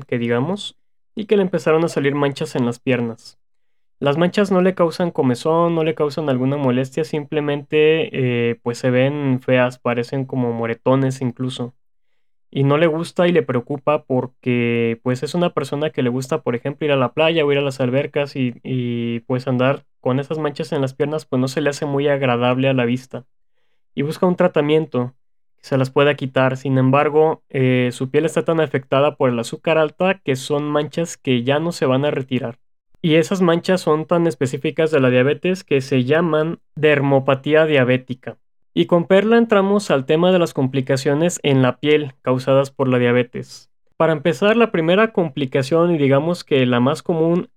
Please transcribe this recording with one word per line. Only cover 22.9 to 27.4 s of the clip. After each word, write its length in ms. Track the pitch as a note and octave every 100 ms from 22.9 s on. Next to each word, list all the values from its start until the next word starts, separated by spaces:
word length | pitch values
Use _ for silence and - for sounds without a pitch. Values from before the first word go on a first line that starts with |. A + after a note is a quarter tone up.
| B2+ - B2 - _ _ _ _ _ _ -
Y 80 |
busca 240 | C#3+ D#3 F#3
un 80 | F3
tratamiento 800 | F3+ D#3+ D3 D#3 D#3 B2 B2 - _ _ _ _
que 80 | -
se 120 | C3+
las 100 | C3
pueda 240 | D3 C#3+
quitar. 440 | C#3+ C3+ C3+ C3 C3
Sin 200 | C#3 C3
embargo, 640 | C3 C3+ D3 D3+ D#3 D#3